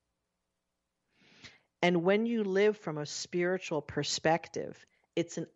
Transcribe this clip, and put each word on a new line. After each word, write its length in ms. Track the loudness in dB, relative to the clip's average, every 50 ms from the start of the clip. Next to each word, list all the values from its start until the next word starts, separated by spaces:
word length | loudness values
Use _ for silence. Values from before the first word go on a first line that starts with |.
| _ _ _ _ _ _ _ _ _ _ _ _ _ _ _ _ _ _ _ _ _ _ _ _ _ _ _ _ -20 -20 -20 _ _ _ _ _
And 220 | 2 2 2 4 4
when 220 | 4 4 4 2
you 180 | 0 0 0 0
live 340 | 0 2 4 4 4 2 0
from 200 | -4 -6 -6 -6
a 80 | -6
spiritual 760 | -6 -8 -8 -10 -6 -2 0 0 0 0 -2 -2 -4 -4 -4
perspective, 1040 | -4 -4 -4 -4 -4 -2 -4 0 2 2 2 2 0 -6 -8 -8 -8 -8 -10 -14 -20 _ _ _ _ _ _
it's 220 | -4 -4 -4 -4 -8
an 100 | -8 -10 _